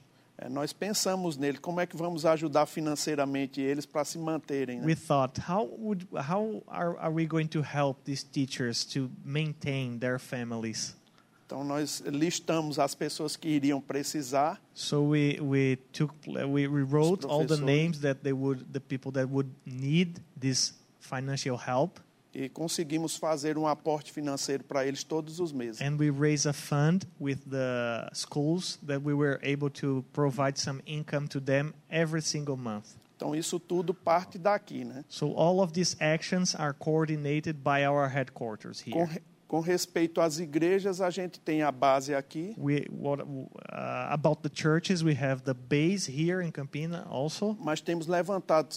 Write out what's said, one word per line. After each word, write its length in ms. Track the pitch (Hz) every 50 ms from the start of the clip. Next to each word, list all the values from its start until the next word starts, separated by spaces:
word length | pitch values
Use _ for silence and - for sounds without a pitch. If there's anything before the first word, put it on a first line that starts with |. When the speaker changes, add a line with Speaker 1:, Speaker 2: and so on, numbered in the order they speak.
| - _ _ _ _ _ -
Speaker 1:
é, 100 | - -
nós 280 | 123 131 139 147 143 -
pensamos 640 | - - 202 214 - - 190 185 185 180 170 147 135
nele, 180 | 143 143 135
como 240 | - - 175 175 175
é 60 | 180
que 100 | 175 -
vamos 300 | 147 165 175 175 156 156
ajudar 400 | 165 160 147 160 156 139 151 151
financeiramente 920 | - - 165 156 156 147 143 - 160 151 139 139 139 139 135 139 131 131 139
eles 280 | 135 135 143 147 143
pra 180 | - - 156 143
se 140 | - - 165
manterem, 600 | 160 160 160 151 - - 143 139 131 123 123 123
né? 40 | 143
Speaker 2:
we 80 | 156 160
thought, 460 | - - - 147 139 131 127 - - - -
"How 160 | 175 208 240 - - -
would, 280 | 220 214 208 175 180 -
how 500 | - - 139 139 180 208 214 220 214 202 - -
are, 300 | - 175 175 170 175 -
are 160 | 170 165 156
we 100 | 165 165
going 220 | 156 160 160 156
to 140 | 156 - 156
help 420 | 143 - - 147 143 139 131 - -
these 180 | 147 139 131
teachers 600 | - - - 147 135 127 - - 127 120 113 - - -
to 180 | - 143 131 127 - - -
maintain 720 | 139 139 151 160 151 147 - - 147 135 135 131 123 120 117
their 200 | 123 127 127 127
families?" 760 | - - 135 123 120 117 117 113 110 113 107 - - - - - _ _ _ _ _ _ _ _ _
Speaker 1:
Então, 180 | - 131 135 143
nós 380 | 143 143 147 151 143 - - -
listamos 720 | - 143 143 160 175 165 - - - 160 165 156 151 139 151
as 160 | 143 139 -
pessoas 400 | - 160 147 - - 160 147 -
que 140 | - - 160
iriam 320 | 151 147 135 143 143 135
precisar. 800 | 135 - 139 143 143 - - 156 139 123 135 135 143 160 190 - _ _ -
Speaker 2:
So 280 | - - - 151 147 147 147
we, 300 | 151 147 147 143 147 -
we 360 | 151 139 139 135 135 131 131 131 - _ -
took, 180 | - 156 147 - - -
we, 400 | - 139 127 131 139 139 143 143 139
we 140 | 147 143
wrote 420 | 135 135 143 151 156 165 190 - -
all 140 | 139 147 151
the 160 | 156 - 156
Speaker 1:
professores. 40 | 151
Speaker 2:
names 400 | 139 135 143 151 160 170 160 147
that 200 | 143 139 135 135
they 120 | - 139 135
would, 320 | 131 135 135 135 127 135 -
the 100 | 135 135
people 300 | - - 135 131 - 135
that 160 | 131 135 131 131
would 160 | 135 139 139 131 131 - -
need 560 | 135 127 127 135 139 151 170 190 170 175 - - _ - 139
this 360 | 127 135 127 - - - - - _ _ _ _
financial 560 | - - 139 127 131 139 139 135 - 139 123
help. 420 | 113 - - 127 127 151 185 - - - _ _ _ _ _ -
Speaker 1:
E 140 | 135 139 127
conseguimos 640 | - - 156 165 - - 170 139 160 160 165 151 -
fazer 400 | - - 156 160 143 143 156 151
um 100 | 156 156
aporte 460 | 151 147 - - 160 151 151 - -
financeiro 500 | - 151 147 143 139 135 - - 139 135
pra 240 | - - 139 139 131
eles 160 | 139 139 -
todos 380 | - - 160 156 151 156 156 170
os 100 | 180 160
meses. 300 | 143 131 120 117 107 -
Speaker 2:
And 160 | 139 143 151 147
we 120 | 151 147
raise 360 | 139 139 147 151 151 143 139
a 60 | 151
fund 520 | 139 - - - 151 143 147 156 175 190 - - - -
with 200 | 143 139 135 135 - 139
the 600 | 135 135 131 127 123 120 120 120 117 - - -
schools 640 | - - - - - 151 143 151 165 185 185 - - - -
that 140 | 143 139 139
we 120 | 143 147 147
were 260 | 143 147 143 135 -
able 280 | - 135 143 143 147 143 139 -
to 240 | - 139 135 131 127 -
provide 460 | - 147 147 143 127 143 135 139 135 -
some 220 | - 147 135 135 -
income 400 | - 151 151 151 - 151 143 147 139
to 120 | - 139
them 320 | 131 139 135 139 143 156 - - - -
every 300 | 160 160 170 156 160 160
single 360 | 156 - - 151 147 139 135 131
month. 260 | 123 113 107 107 - - - - _ _ _
Speaker 1:
Então, 180 | - - 147 151
isso 240 | 156 170 - 190 170
tudo 360 | - - 175 175 185 165 175
parte 440 | - - 170 165 175 185 - - 190
daqui, 460 | 165 202 208 202 - - 147 127 123
né? 180 | 117 127 131 156 -
Speaker 2:
So 240 | - - 156 147
all 280 | - - 160 170 185 185
of 120 | 196 165
these 240 | 156 185 170 - - -
actions 560 | 160 151 160 160 - - 190 185 180 185 -
are 200 | - 156 143 135 -
coordinated 840 | - 160 156 160 160 151 156 151 147 143 147 151 147 165 156 139 127
by 220 | 147 139 139 139 139
our 180 | 143 143 143 135
headquarters 760 | 123 143 127 - - - 127 113 107 - - 120 117 - -
here. 60 | 123
Speaker 1:
Com 120 | 113 165 175
re-, 180 | 160 156 196 - - - _ _ -
com 120 | 151 160
respeito 600 | 165 175 180 180 - - - 175 165 165 165 175
às 180 | 165 165 147 160
igrejas, 640 | 180 147 143 160 160 175 190 196 185 202 185 175
a 80 | 190 180
gente 320 | 175 196 185 175 - -
tem 220 | - 170 156 156
a 100 | 151 143
base 420 | 135 123 139 139 135 139 131 143 143
aqui. 400 | 139 135 - - 156 170 202 226 165
Speaker 2:
We, 260 | 139 143 147 143 - -
what, 320 | - - - 143 143 139
uh, 260 | - 147 139 131 - - - - - - - - 127 127 127 127 127 -
about 320 | 147 156 139 156 151 -
the 80 | - 147 -
churches, 480 | - - 156 156 170 170 - 190 170
we 120 | 165 160 147
have 280 | 120 139 135 135 127 127
the 100 | 135 131
base 520 | 123 123 - 151 143 151 175 202 190 -
here 360 | - 127 147 160 170 180 185 180
in 40 | 160
Campina 540 | - - 139 139 - 147 160 170 175 - - -
also. 480 | 117 123 143 156 - - 202 214 214 208
Speaker 1:
Mas 220 | 165 151 156 156
temos 260 | - - 170 170 160
levantado 640 | 160 180 175 180 180 202 185 - - 165 156 156 - -